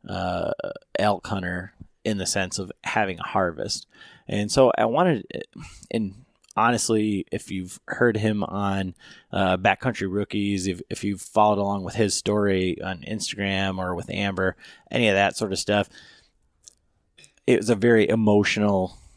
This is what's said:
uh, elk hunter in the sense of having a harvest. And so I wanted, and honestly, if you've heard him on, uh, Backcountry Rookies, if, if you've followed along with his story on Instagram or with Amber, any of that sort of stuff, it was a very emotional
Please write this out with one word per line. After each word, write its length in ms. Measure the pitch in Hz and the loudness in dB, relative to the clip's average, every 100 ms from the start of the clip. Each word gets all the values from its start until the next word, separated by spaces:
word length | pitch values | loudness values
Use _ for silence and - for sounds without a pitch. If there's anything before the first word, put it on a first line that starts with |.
| - | -8
uh, 440 | 95 90 90 - - - - _ - | -4 -2 -2 -4 -4 -8 -12 _ -2
elk 280 | 104 95 - | 0 0 -4
hunter 440 | 98 90 90 95 _ - _ | -4 -4 -6 -8 _ -20 _
in 140 | - 104 | -4 -4
the 80 | 92 | -2
sense 320 | 101 92 - | -2 -2 -6
of 140 | 90 - | -8 -10
having 380 | - 110 98 87 | -4 -2 -2 -4
a 80 | - | -4
harvest. 580 | - 90 78 92 - - _ - - - | 0 0 -2 -6 -6 -10 _ -20 -20 -6
And 240 | 98 104 | -4 0
so 220 | - 127 - | 4 4 4
I 100 | 110 | 2
wanted, 380 | 135 180 123 - - - - - - - | 2 2 2 -4 -12 -12 -16 -20 -20 -6
and 320 | 113 101 95 - _ _ - | -4 -4 -8 -20 _ _ 0
honestly, 680 | 113 117 - 110 107 98 - | 2 2 2 2 2 -2 -4
if 220 | 104 - | -8 -8
you've 260 | 92 92 - - | -10 -10 -14 -12
heard 300 | - 123 107 | 2 2 4
him 260 | 107 104 | 0 0
on, 540 | - 98 101 98 95 - - - _ | -2 -2 -2 -2 -4 -8 -20 -20 _
uh, 260 | - 95 92 | 0 2 2
Backcountry 560 | 95 95 131 113 98 | 2 0 -2 -4 -4
Rookies, 540 | 98 98 104 101 98 95 | -4 -4 -2 -2 -2 -2
if, 140 | 90 - | -6 -8
if 140 | - | -6
you've 180 | 101 95 | -4 -6
followed 360 | - 107 107 101 | -2 4 4 4
along 260 | 101 101 | 0 -4
with 100 | 90 | -6
his 180 | - 104 | -2 0
story 600 | - - 104 101 95 92 - | 0 0 2 2 2 0 -2
on 220 | 95 90 - | -6 -8 -8
Instagram 720 | 107 - 104 98 95 98 92 | -8 -8 -4 -2 0 -2 -2
or 160 | 92 | -4
with 160 | 87 - | -6 -6
Amber, 460 | - 101 95 92 - - - _ | -4 -2 0 -2 -2 -18 -20 _
any 160 | - 113 | 0 2
of 80 | |
that 220 | 98 98 - | 4 2 0
sort 160 | 107 | -4
of 80 | 95 | -4
stuff, 280 | - 104 98 - - - _ _ _ _ - _ _ _ _ _ - _ - | 0 0 0 -8 -20 -20 _ _ _ _ -20 _ _ _ _ _ -20 _ 0
it 120 | 123 | 2
was 120 | 107 | 2
a 60 | 107 | 2
very 320 | 117 113 104 | 6 6 6
emotional 920 | 113 107 104 101 - 104 98 92 - - | 4 6 6 4 2 2 2 0 -6 -20